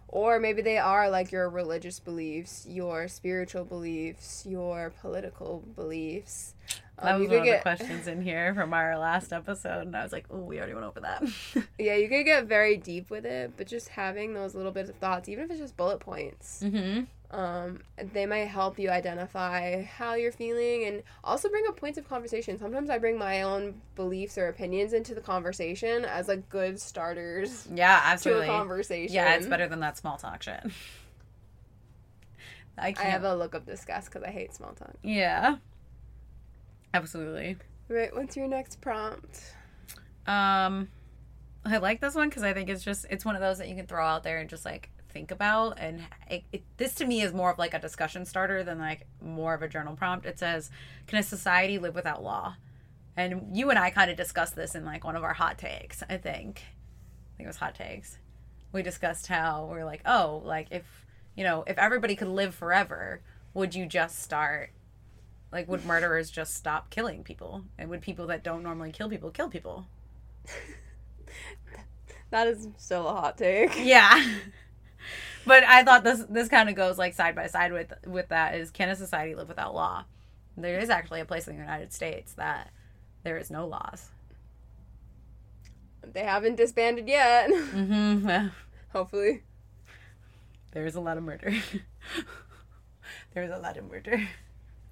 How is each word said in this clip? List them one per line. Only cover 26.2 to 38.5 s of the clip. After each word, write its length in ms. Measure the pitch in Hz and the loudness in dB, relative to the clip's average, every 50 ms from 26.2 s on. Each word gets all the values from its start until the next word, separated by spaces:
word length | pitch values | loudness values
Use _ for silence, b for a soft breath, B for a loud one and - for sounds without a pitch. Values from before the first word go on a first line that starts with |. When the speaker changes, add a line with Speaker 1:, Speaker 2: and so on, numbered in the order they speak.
| 185 202 | -2 -2
Speaker 1:
like, 220 | 196 190 190 - | -2 -2 -4 -6
good 320 | - 196 185 185 190 208 | -4 -2 -2 -2 -4 -6
starters 840 | - - - 180 165 170 175 170 175 170 170 190 196 262 247 220 - - - | -12 -10 -8 -6 -6 -4 -6 -6 -8 -6 -4 -4 -4 -6 -6 -12 -12 -10 2
Speaker 2:
Yeah, 240 | 170 175 185 190 170 | 6 10 10 10 10
Speaker 1:
to 100 | 139 156 | 10 8
a 20 | |
Speaker 2:
absolutely. 360 | 180 175 - - 226 220 156 - | 4 4 4 4 4 4 4 2
Speaker 1:
conversation. 680 | 214 214 202 185 185 190 - - 180 170 170 - 180 | 2 0 0 -2 -4 -6 -4 -4 -4 -4 -4 0 2
Speaker 2:
Yeah, 200 | 185 175 160 165 | 6 8 8 8
it's 120 | 170 180 220 | 6 4 0
better 220 | 175 170 175 156 | 0 0 0 -2
than 100 | 165 165 | -2 -4
that 160 | 151 151 - - | -4 -4 -4 -6
small 200 | - 156 139 - | -8 -8 -8 -8
talk 260 | - - 82 - - | -10 -12 -12 -10 -10
shit. 160 | - 92 - - | -10 -10 -8 -10
<laughs> 60 | 208 B B B B B B B B B B - - - - - - - - - - - - - - - - - - - - - - - B B B B B B B - - | -10 B B B B B B B B B B -20 -20 -20 -20 -20 -20 -20 -20 -20 -20 -20 -20 -20 -20 -20 -20 -20 -20 -20 -20 -20 -20 -20 B B B B B B B -10 -6
I 100 | - 190 | -4 -4
Speaker 1:
I 20 | |
Speaker 2:
can't. 180 | 202 - 202 196 | -4 -2 -2 -2
Speaker 1:
have 140 | 185 185 190 | -2 0 0
a 120 | 196 180 | -2 -2
look 200 | 175 170 160 165 | -2 -2 -4 -6
up 100 | 160 - | -10 -10
disgust 460 | - - 190 - - 82 202 185 - | -10 -14 -14 -10 -8 -8 -8 -8 -10
'cause 120 | - - - | -14 -12 -12
I 80 | - | -12
hate 220 | 208 - - - - | -10 -10 -12 -12 -14
small 200 | - - - - | -18 -18 -18 -18
talk. 220 | - - - - - | -18 -20 -20 -20 -14
Speaker 2:
Yeah. 560 | - 208 214 202 185 175 170 170 208 269 285 - - - - - - - - - - - - - - - - - - - - - - - - - - - - | -6 -4 0 2 2 2 2 4 4 2 2 2 -6 -20 -20 -20 -20 -20 -20 -20 -20 -20 -20 -20 -20 -20 -20 -20 -20 -20 -20 -20 -20 -20 -20 -20 -16 -2 -2
Absolutely. 640 | 180 160 160 - 165 156 156 160 147 151 175 190 - - - - - - - | -2 -2 -2 -10 -10 -8 -8 -8 -8 -8 -8 -8 -10 -14 -20 -20 -20 -10 -4
Speaker 1:
Right, 260 | 233 233 226 - - | -2 -2 -2 -2 -4
what's 200 | 240 277 262 - | -6 -8 -8 -6
your 120 | 269 269 | -8 -6
next 340 | 269 | -4